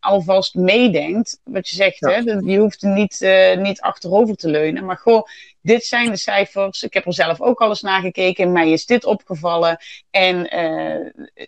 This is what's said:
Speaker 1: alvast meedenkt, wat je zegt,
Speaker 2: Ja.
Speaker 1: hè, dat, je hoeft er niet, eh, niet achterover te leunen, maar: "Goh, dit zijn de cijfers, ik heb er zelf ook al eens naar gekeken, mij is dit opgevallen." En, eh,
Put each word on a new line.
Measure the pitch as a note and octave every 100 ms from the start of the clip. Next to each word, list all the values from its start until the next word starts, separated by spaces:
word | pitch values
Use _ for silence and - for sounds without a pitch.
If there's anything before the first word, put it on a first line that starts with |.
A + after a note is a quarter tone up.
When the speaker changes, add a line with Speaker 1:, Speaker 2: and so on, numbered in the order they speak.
Speaker 1:
alvast | F#3+ G3 E3+ F#3+ F#3
meedenkt, | F3+ F3+ A3 B3 D#3+ D3+ G3+ A3+ -
wat | - G3 -
je | E3+
zegt, | F#3+ -
Speaker 2:
Ja. | C#4
Speaker 1:
hè, | G#3
dat, | A#3 G#3
je | F#3 G3
hoeft | G#3+ -
er | G3+
niet, | G3 G#3 -
eh, | F#3+ F#3+ F#3+ F#3
niet | G3 -
achterover | F#3 - E3+ G3 A3+ G3
te | E3
leunen, | D3+ D#3 -
maar: | F#3+ F#3
"Goh, | - A3+ - - - _
dit | D#3+ A#3
zijn | - A#3+ A#3
de | F#3+
cijfers, | - G3+ G3 G3 G3 -
ik | -
heb | G3 F3+
er |
zelf | F3 E3 E3+
ook | A#3+ A#3+
al | A3
eens | G#3
naar | G3+ F#3+
gekeken, | F#3 F3+ F#3 F#3 F3+
mij | F3+ D#3+
is | D#3+ -
dit | D#3+
opgevallen." | - G#3+ - E3+ E3+ E3+ E3+ E3 - - _
En, | G3 F#3 F3+ F3
eh, | F3 E3 D#3+ D#3+ D#3 - - - -